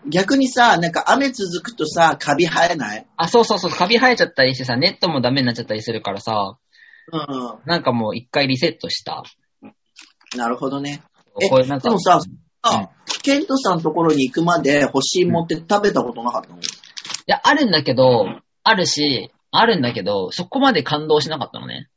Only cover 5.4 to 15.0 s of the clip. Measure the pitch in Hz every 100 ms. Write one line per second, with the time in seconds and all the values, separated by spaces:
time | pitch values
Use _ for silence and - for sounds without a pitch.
5.4 | 123 117 117 107 104 110 104 98 107 107
6.4 | 98 - _ _ - _ - 160 143 131
7.4 | 123 110 139 170 135 120 110 101 - 147
8.4 | 139 131 170 - - - - 156 - _
9.4 | _ _ - _ _ - - _ _ 123
10.4 | 117 123 135 139 143 143 _ _ _ -
11.4 | 190 131 131 139 233 214 185 170 - -
12.4 | _ _ 240 - 196 _ - - - 277
13.4 | 311 269 208 170 160 156 165 147 131 143
14.4 | 165 170 135 147 135 139